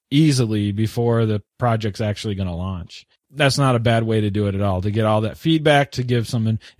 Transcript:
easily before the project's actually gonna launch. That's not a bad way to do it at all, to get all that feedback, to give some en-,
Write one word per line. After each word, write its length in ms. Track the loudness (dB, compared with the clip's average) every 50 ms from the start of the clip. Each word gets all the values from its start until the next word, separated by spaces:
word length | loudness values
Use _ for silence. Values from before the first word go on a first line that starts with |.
| _ -2
easily 600 | 2 4 4 4 4 2 2 0 0 0 0 0 0
before 540 | 0 -2 -2 -2 -2 0 0 2 2 2
the 160 | 0 0 -2 -4 _ _ -4
project's 420 | -2 0 0 0 -2 -4 -4 -4
actually 340 | -4 -4 -4 -4 -4 -6 -4
gonna 220 | -4 -4 -4 -4
launch. 500 | -6 -6 -6 -6 -8 -10 -14 -18 -20 -20 _ _ _ _ _ -4
That's 220 | 0 0 0 2
not 200 | 2 2 2 2
a 20 | 2
bad 240 | 2 2 2 2 2
way 180 | 0 0 0
to 100 | 0 0
do 160 | 0 0 0 0
it 60 | 0
at 60 | 0
all, 220 | 0 0 0 -2 -2
to 80 | -2
get 160 | 0 0 2
all 160 | 2 2 0 0
that 160 | -2 -6 -4
feedback, 540 | 0 0 0 2 4 4 4 4 2 0 -2
to 100 | -6 -4
give 260 | -2 0 -2 -2 -2
some 180 | -2 -2 0
en-, 120 | 0 -2 -2 -4 -10 -12